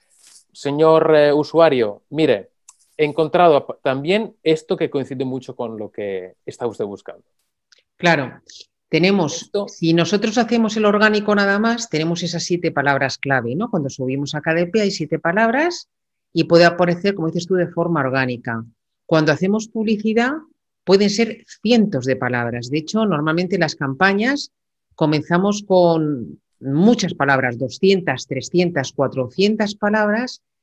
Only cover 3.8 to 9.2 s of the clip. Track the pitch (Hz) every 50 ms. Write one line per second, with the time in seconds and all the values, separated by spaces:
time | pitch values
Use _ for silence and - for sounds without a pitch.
3.8 | - 135 131 135 139 156 185 214 226 - - _ - 156 160 156 - - 190 165
4.8 | 170 143 - 143 131 - 135 127 135 127 127 135 127 - - - 123 113 113 107
5.8 | 107 101 - - 104 101 98 95 90 92 - _ _ - 104 - 120 120 104 -
6.8 | 113 101 101 95 - - - - _ _ _ _ _ _ _ _ _ _ _ _
7.8 | _ _ _ - - 175 165 151 135 120 - - _ - - - - _ _ _
8.8 | _ _ - 156 165 190 202 196